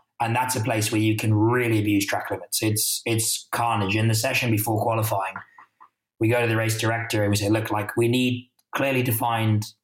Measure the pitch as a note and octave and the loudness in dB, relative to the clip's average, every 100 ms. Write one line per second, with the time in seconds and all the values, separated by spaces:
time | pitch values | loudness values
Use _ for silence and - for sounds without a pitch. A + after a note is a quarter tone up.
0 | - - A#2 A#2+ B2+ B2 A2 A2+ G#2+ A2 | -14 -6 -2 0 -2 -2 -2 0 0 2
1 | A2 A2 A2 G#2+ A2 B2 A#2+ A2 G#2 G2+ | 2 2 2 2 4 2 2 0 2 0
2 | - G2 - G2 - - A2 G#2 - - | 0 -2 -4 -8 -6 -2 0 0 -2 -4
3 | - A2+ A2 - - - A#2 A2+ F#2+ G#2+ | -2 -2 -2 -4 -6 -4 0 0 0 0
4 | A2 A2 C3 C3 B2 G#2+ A2+ A2 A#2 A2+ | 2 2 0 -2 0 0 0 -2 0 0
5 | G#2+ G2+ F#2+ - - - - _ - _ | 0 -2 -4 -10 -16 -20 -20 _ -20 _
6 | _ - A2+ B2 A#2 A2+ A2 G#2+ A2 A2+ | _ -2 0 2 2 2 0 0 -2 -2
7 | A2+ A2 G#2 G#2 G2+ A2 A2 G#2+ G#2 - | -2 0 2 2 2 0 0 -4 -2 0
8 | A#2 B2+ B2+ A#2 - _ _ - C#3 C3 | 2 2 2 -2 -6 _ _ -2 0 0
9 | B2 A2 A#2+ A2+ A2 G#2 G#2 - | 0 0 0 2 2 2 -2 -10